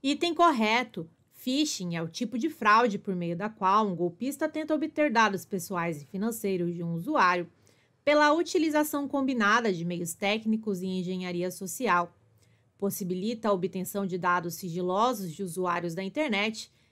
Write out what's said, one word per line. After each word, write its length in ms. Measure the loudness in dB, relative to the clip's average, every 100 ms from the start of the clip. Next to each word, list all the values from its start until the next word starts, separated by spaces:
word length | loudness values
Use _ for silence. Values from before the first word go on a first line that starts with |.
Item 300 | 0 0 0
correto. 720 | 4 4 6 2 2 0 -8 -12 _ _
Phishing 640 | -10 -2 0 0 -2 -4
é 80 | -4
o 60 | -6
tipo 280 | -6 -6 -2
de 140 | -4
fraude 480 | 2 6 8 6 0
por 160 | -4
meio 220 | -4 -2 -4
da 120 | -6
qual 380 | 0 4 4 2
um 80 |
golpista 540 | 0 -2 -2 -6 -2 -4
tenta 260 | -4 -2
obter 380 | -2 -2 0 2
dados 320 | 4 4 2
pessoais 580 | -6 -8 -4 -4 -4 -4
e 20 |
financeiros 720 | -8 -6 -4 -4 -4 -2 -2
de 80 | -4
um 120 | -4
usuário 540 | -4 -2 2 4 2 -4 _ _ _ _ _
pela 280 | 2 4 6
utilização 760 | 4 2 0 2 2 0 -2 -2
combinada 680 | -2 0 2 4 4 2
de 120 | -2
meios 280 | -2 -4 -6
técnicos 720 | -2 0 0 0 -2 0 -4
e 40 | -2
engenharia 680 | -4 -4 -4 -4 -4 -4
social. 600 | -6 -10 -4 2 2 0 _ _ _ _ _ _ _
Possibilita 720 | -4 -2 -4 -2 -2 -2 0
a 40 |
obtenção 520 | 0 0 -4 -6 -4
de 140 | -4 0
dados 360 | 2 2 0
sigilosos 760 | -8 -8 -4 -2 2 2 0 -6
de 100 | -8
usuários 540 | -8 -4 -2 -2 -4
da 80 | -6
internet, 680 | -6 -4 -2 0 -2 -4 -14 _ _